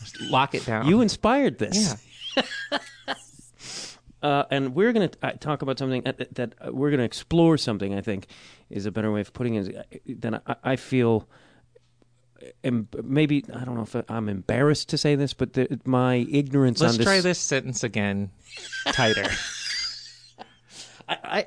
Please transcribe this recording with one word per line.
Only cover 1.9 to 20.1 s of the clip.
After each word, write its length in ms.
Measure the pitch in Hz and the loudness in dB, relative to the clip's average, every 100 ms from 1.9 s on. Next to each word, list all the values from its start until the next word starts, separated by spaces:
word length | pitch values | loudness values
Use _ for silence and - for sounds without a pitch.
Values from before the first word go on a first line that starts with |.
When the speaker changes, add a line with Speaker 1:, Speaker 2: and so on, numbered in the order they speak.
| 110 - - - - | -2 -10 -16 -6 -4
Speaker 1:
Yeah. 60 | - - - 285 | -4 -6 -6 -6
Speaker 2:
<laughs> 380 | - - - - - - - - - - - - - - | -8 -14 -12 -12 -14 -20 -20 -20 -14 -12 -14 -18 -20 -4
Uh, 220 | 147 143 - | 0 2 2
and 240 | 139 135 135 | 0 0 2
we're 160 | 226 | 2
gonna 160 | 220 170 | 4 2
t-, 100 | - | -2
uh, 80 | 131 | -6
talk 300 | 131 147 143 | -4 -4 -2
about 180 | 139 131 | -2 -2
something 220 | 135 127 | -2 -2
that, 320 | 131 - - - | -2 -6 -6 -6
that, 180 | 117 - | -6 -8
uh, 140 | 147 | -8
we're 180 | 123 147 | -2 2
gonna 120 | 143 | 2
explore 540 | 113 - - 165 165 151 | 0 -4 0 6 6 6
something, 380 | - 101 98 98 | 2 -2 -2 -2
I 60 | |
think, 260 | 104 98 - - - - - | -2 -4 -6 -18 -20 -20 -12
is 160 | 101 101 | -6 -4
a 60 | |
better 180 | 107 107 | -2 0
way 80 | 104 | 0
of 100 | 101 | -2
putting 240 | - 120 110 | -4 -2 0
it, 180 | 95 | -2
uh, 100 | - - - - 117 | -8 -14 -14 -12 -8
that 240 | 113 110 - | -4 -4 -6
I, 100 | - 127 | -4 -2
I 20 | 131 | -2
feel 540 | - 127 117 110 - - _ _ _ _ _ _ _ _ _ - 65 - | 0 2 4 2 0 -16 _ _ _ _ _ _ _ _ _ -20 -20 -8
em-, 280 | 135 120 101 - | -2 -2 -2 -8
maybe, 440 | 120 139 151 143 - 120 | -2 2 2 2 -2 -8
I 80 | |
don't 120 | 127 120 | -8 -6
know 80 | |
if 120 | 110 117 113 | -6 -6 -4
I'm 180 | 113 107 | -4 -4
embarrassed 600 | 98 - 113 147 143 - | -4 -2 2 2 2 -2
to 80 | 156 | 0
say 180 | 151 143 | 2 2
this, 180 | 143 | 0
but 200 | - 127 | -2 -2
the, 260 | 131 123 127 131 | 0 0 -2 0
my 300 | 127 127 123 - | 2 4 2 2
ignorance 520 | 143 139 139 131 117 | 0 2 4 4 4
Speaker 1:
Let's 140 | 156 117 | 4 4
Speaker 2:
on 20 | |
this 80 | 151 | 4
Speaker 1:
try 160 | 190 | 4
this 180 | 180 170 | 2 0
sentence 420 | - 135 131 120 | 0 -2 -2 -4
again. 500 | 120 104 101 98 98 - - - - 1077 - | -4 0 0 0 -4 -10 -20 -16 -12 -6 -2
Tighter. 360 | - 110 - | 2 2 2
Speaker 2:
<laughs> 60 | - - - - - - - - - | -2 -4 -8 -8 -8 -6 -6 -10 -16